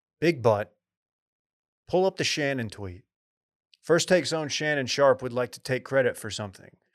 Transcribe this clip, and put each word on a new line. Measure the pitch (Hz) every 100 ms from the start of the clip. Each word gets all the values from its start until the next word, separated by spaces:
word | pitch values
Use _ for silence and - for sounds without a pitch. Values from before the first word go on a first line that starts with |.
| _ _
big | 156 147
but, | 113 104 107 _ _ _ _ _ _ _ _ _ _ _ -
pull | 175 190
up | 185
the |
Shannon | - - 143 135 110
tweet. | - 98 90 _ _ _ _ _ _ _ _
First | - 165 -
Take's | 180 135
own | 160 147
Shannon | - 151 147 123
Sharpe | - 139 165
would | 127
like | 120 120
to | -
take | - 127
credit | - 135 120 -
for | 110
something. | 98 104 - - _ _